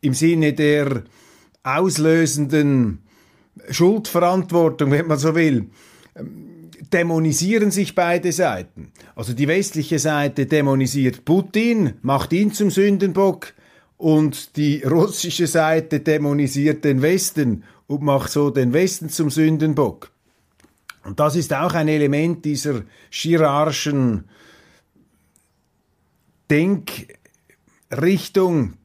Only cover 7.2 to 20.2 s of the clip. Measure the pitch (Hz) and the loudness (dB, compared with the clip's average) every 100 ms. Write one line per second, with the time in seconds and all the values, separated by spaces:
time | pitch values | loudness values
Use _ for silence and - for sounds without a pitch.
7.2 | 160 139 180 226 208 180 202 - 170 175 | 0 0 0 2 2 0 -2 0 0 0
8.2 | 180 170 175 98 92 - 78 _ - - | 0 0 0 -2 -10 -16 -20 _ -20 -12
9.2 | 104 120 139 175 196 156 147 160 143 151 | -8 -2 0 0 -2 -4 -2 -2 0 0
10.2 | 143 - 139 156 139 135 131 139 127 123 | -2 -2 0 2 2 2 0 0 -2 -2
11.2 | - 175 190 214 233 226 160 - 131 139 | 0 0 2 -2 0 2 0 -2 -2 -2
12.2 | - 170 208 208 208 190 202 196 196 180 | 0 0 0 0 -2 2 2 2 0 2
13.2 | 196 175 - - _ _ _ _ 160 156 | 0 0 -8 -20 _ _ _ _ 2 2
14.2 | 151 135 - - 147 147 131 160 202 - | 2 -2 -12 -4 -2 0 0 2 2 0
15.2 | 175 - 165 165 156 160 160 151 156 151 | -6 -2 0 2 2 0 0 -4 0 0
16.2 | 147 143 139 135 147 151 147 131 147 185 | 0 0 0 0 0 0 0 2 2 0
17.2 | 185 - 131 104 - _ _ 143 147 135 | -2 -2 -2 -2 -8 _ _ -6 0 0
18.2 | - 151 147 139 127 135 185 185 160 - | 0 -2 0 0 0 2 0 -2 -10 -4
19.2 | 156 143 156 160 156 143 127 - - _ | -2 2 0 2 0 0 -2 -4 -20 _